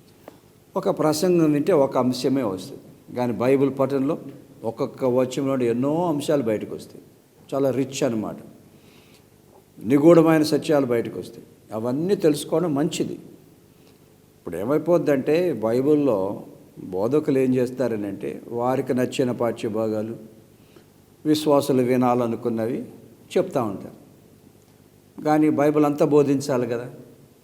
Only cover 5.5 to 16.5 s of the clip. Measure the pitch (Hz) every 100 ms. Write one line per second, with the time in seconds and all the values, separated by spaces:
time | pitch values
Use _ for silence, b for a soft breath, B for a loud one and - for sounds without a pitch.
5.5 | 135 120 117 139 156 175 147 151 147 113
6.5 | 107 101 80 - - - _ _ _ -
7.5 | 139 135 123 131 139 139 113 92 - -
8.5 | - - b b b b b b _ _
9.5 | - _ - 101 143 160 165 160 156 151
10.5 | 143 160 147 127 117 110 - - - -
11.5 | - - 110 117 135 175 196 165 147 -
12.5 | 165 175 139 160 - 139 - - - -
13.5 | - _ _ - _ _ _ _ _ -
14.5 | 85 107 151 165 175 147 139 139 160 180
15.5 | 120 110 120 135 151 139 101 95 110 -